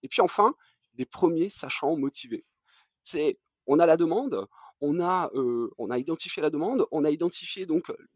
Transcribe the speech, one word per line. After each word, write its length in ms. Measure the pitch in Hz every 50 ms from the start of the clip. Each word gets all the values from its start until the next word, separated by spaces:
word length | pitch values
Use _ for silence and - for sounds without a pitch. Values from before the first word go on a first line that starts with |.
| -
Et 60 | 135
puis 120 | - -
enfin, 340 | - 175 - - 208 233 311 _ _ _ _ _ _ _ _
des 120 | 120 127
premiers 420 | - - - - 165 170 160 170 202
sachants 480 | - - - 131 - - - 147 165
motivés. 480 | 151 135 139 - - - 123 113 - - _ _ _ _ _ _ _ _ _ _ _ _
C'est, 360 | - - 151 151 147 - _ _ _ _ _ _
on 120 | - 139 156
a 80 | 170
la 100 | 170 160
demande, 500 | 165 170 165 165 214 277 269 170 98 98 - _ - - - - -
on 200 | 143 147 156 175
a, 300 | 175 175 185 185 170 131 -
euh, 360 | 131 131 123 120 120 120 110 - -
on 120 | 117 101
a 80 | 120 123
identifié 440 | 131 151 165 - - 180 - - 151
la 80 | 151
demande, 360 | 151 147 160 202 262 247 - -
on 140 | - 156 143
a 60 | 151
identifié 560 | 151 160 170 175 - - - - - 190 190
donc 260 | 175 156 175 - - - - - _ _